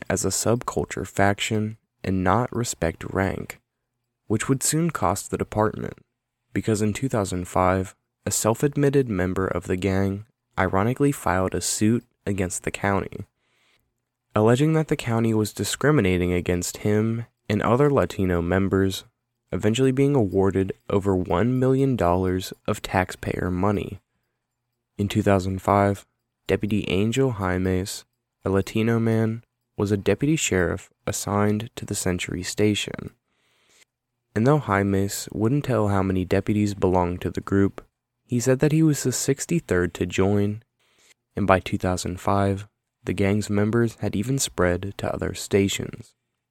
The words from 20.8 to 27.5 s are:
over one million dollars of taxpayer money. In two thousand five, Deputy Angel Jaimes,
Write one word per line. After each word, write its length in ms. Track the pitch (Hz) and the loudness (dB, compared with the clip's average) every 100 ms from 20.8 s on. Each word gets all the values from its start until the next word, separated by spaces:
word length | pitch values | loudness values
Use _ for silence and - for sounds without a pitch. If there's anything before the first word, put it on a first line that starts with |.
| - | -4
over 260 | 101 98 | 0 2
one 440 | 92 90 90 117 127 | 0 0 2 2 2
million 380 | 127 131 135 120 | 2 2 2 2
dollars 580 | 87 90 92 92 - - - | 2 2 2 -2 -4 -8 -6
of 140 | 107 | -6
taxpayer 720 | - 98 92 - - - 92 | -2 -2 -2 -4 -6 -4 -2
money. 500 | 90 101 104 - 98 _ _ _ _ _ _ _ _ _ - | 0 0 0 -4 -10 _ _ _ _ _ _ _ _ _ -4
In 120 | 101 | -2
two 140 | 107 | 2
thousand 380 | 101 98 90 95 | 4 2 2 -2
five, 460 | - 101 101 101 - _ _ _ - | 2 4 4 0 -6 _ _ _ -2
Deputy 400 | 101 104 104 - | -2 0 -2 0
Angel 460 | 90 110 120 135 | 0 0 0 0
Jaimes, 680 | 98 92 | 0 -2